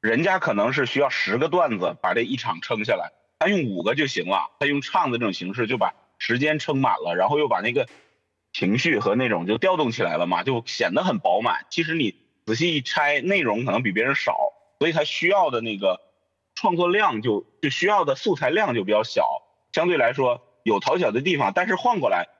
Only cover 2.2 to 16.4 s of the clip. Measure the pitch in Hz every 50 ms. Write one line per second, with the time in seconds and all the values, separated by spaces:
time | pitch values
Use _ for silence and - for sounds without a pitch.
2.2 | 117 135 135 123 - - 110 127 - - 120 107 107 110 107 90 85 85 _ _
3.2 | _ _ _ _ 156 185 208 185 147 117 98 87 87 104 123 151 151 135 - -
4.2 | 85 90 98 92 71 - _ _ 143 143 143 143 135 - - 190 170 135 120 117
5.2 | 120 104 90 - 90 92 101 120 117 107 127 113 107 - - _ _ _ _ _
6.2 | - - 117 127 143 151 156 151 - - 147 135 135 117 101 - - 87 85 90
7.2 | 92 107 147 151 151 127 110 90 101 120 120 139 127 - - - _ _ _ _
8.2 | _ _ _ _ _ _ - - - 92 107 127 - 170 143 107 92 98 104 123
9.2 | 131 120 107 85 85 92 107 117 - 190 185 160 151 120 110 - 104 85 80 78
10.2 | 87 87 87 85 87 135 131 117 113 - - - 113 87 90 139 185 180 135 104
11.2 | - 90 90 104 120 120 - - - _ - 170 165 160 165 165 135 101 - _
12.2 | _ _ _ _ _ - 113 113 165 175 165 147 127 - - 156 147 143 147 143
13.2 | - 180 202 190 151 117 104 113 123 - 95 113 127 107 90 104 117 131 139 135
14.2 | - - - - - - - _ _ _ _ _ 143 170 160 160 151 151 - -
15.2 | 165 175 196 202 180 147 123 113 113 117 107 98 101 95 90 - _ _ _ _
16.2 | _ _ _ _